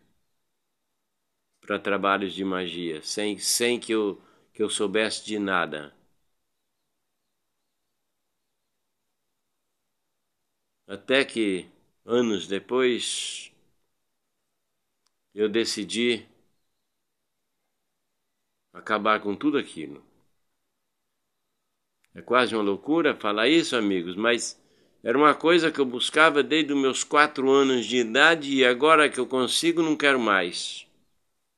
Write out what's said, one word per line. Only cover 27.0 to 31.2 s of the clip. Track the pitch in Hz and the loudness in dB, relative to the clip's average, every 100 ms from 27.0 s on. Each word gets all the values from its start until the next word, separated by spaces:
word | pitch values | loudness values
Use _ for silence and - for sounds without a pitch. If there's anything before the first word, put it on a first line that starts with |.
quatro | - 147 147 - 135 | 0 2 2 2 4
anos | 139 135 127 104 | 4 4 2 0
de | 123 | 0
idade | 113 123 156 165 139 | 2 4 4 4 0
e | 135 123 | 4 4
agora | 123 151 156 143 | 4 4 6 4
que | - | 0
eu | 117 | -4
consigo, | 131 123 - 165 165 | -2 -2 0 0 0
não | 160 147 | 0 0
quero | 143 131 | 2 2
mais. | 110 95 90 - - - - _ _ _ | 2 0 0 -6 -10 -12 -18 _ _ _